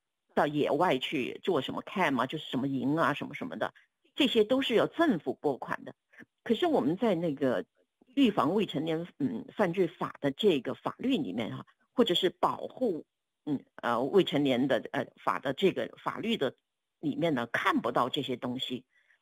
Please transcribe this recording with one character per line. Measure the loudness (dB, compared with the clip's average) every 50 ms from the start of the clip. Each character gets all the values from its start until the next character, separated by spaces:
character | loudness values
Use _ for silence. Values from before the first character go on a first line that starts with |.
| _ _ _ _ _ _ _
到 | 0 0 2
野 | 2 0 0 2
外 | 2 2 2 2 2 0
去 | -2 -2 -4 -4 -4 -4 -6 -4 -2
做 | 0 0 0
什 | -2 -4
么 | -6 -8 -10
camp | -6 -2 0 2 2 2 2
啊， | 0
就 | -2 -4
是 | -8 -8 -6
什 | -4 -4
么 | -2
营 | -2 -2 -2 -2 0 2
啊， | 2 2 2 0
什 | -2 -6 -10
么 | -10
什 | -10 -10
么 | -10 -8
的， | -6 -6 -8 -8 _ _ _ _ _ _ _ _
这 | 0 0
些 | 2 4 2
都 | 2 4 2 0
是 | 2 2 2
由 | 2 2 2
政 | 2 2 2 2 2 0
府 | -2 -4 -6 -2
拨 | -2 -2 -2
款 | -4 -6 -8 -8 -8 -10
的。 | -12 -18 _ _ _ _ -20 -20 -20 _ _
可 | -4 -2 0
是 | 2 2
我 | 2 2 2
们 | 2 2 0
在 | 2 2 0 0
那 | 0 0 -2
个 | -2 0 0 0 0 0 -2 -6 _ _ _ _ _ _ _ _ _
《预 | 4 4 4
防 | 4 4 2 2
未 | 2 2 0
成 | 0 -2 -2 -2
年， | -2 -2 -4 -4 -8 -4 -2
嗯， | -2 -2 -2 -4 -8 -6 -2
犯 | 0 0 0
罪 | 2 0 0
法》 | -2 -2 -6 -10 -10 -6 -4
的 | -4 -4
这 | -2 2 2 2 2 2
个 | 0 -4 -6
法 | -6 -6 -8 -6 -4
律 | -2 -2 0
里 | 0 -2 -4
面 | -4 -4 -6 -6 -6
哈， | -10 -12 -16 _ _ _ _ _
或 | 2 2
者 | 2 2
是 | 2 0 0
保 | 0 _ 0 -2 0 -4 -8
护， | -10 -6 -2 -2 -2 -2 -4 -8 _ _ _ _ _ _ _ _
嗯， | -4 -4 -4 -6 _ _
呃， | -6 -2 -2 0 0
未 | 0 4 4 4 4
成 | 4 2 2
年 | 2 2 4 2 2
的， | 2 2 0 0 -2
呃， | -4 -6 -6 -6 -10 -6
法 | -2 -2 -2 -2
的 | -2 -4
这 | 0 2 2 2
个 | 2 0 -4 -6 -8 -8
法 | -8 -6 -6 -4
律 | -4 -4 -2
的 | 0 -2 -2 -4 _ _ _ _ _ _ _ _ _
里 | -6 -4 -2
面 | 0 0 0 0
呢， | 0 -2
看 | -2 -4 -2 0 2 2 2
不 | 0 0
到 | 2 2 2 2
这 | 0 -4
些 | -4 -4 -6
东 | -6 -6 -6 -6 -6
西。 | -6 -6 -6 -8 -10 _ _ _ _ _ _ _